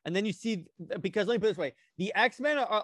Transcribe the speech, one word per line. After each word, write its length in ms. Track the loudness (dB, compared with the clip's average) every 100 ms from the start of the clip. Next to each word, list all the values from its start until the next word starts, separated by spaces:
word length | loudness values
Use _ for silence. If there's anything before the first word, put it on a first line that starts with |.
| -4
And 100 | 0
then 80 |
you 100 | 0
see, 320 | -2 -2 -4 -4 -14 -8 -4
because 260 | -2 0 0
let 60 |
me 60 | 2
put 80 | 2
it 20 |
this 80 | 0
way, 160 | -2 -6 _ -6
the 160 | -2 2
X-Men 440 | 2 2 0 0
are, 240 | 2 0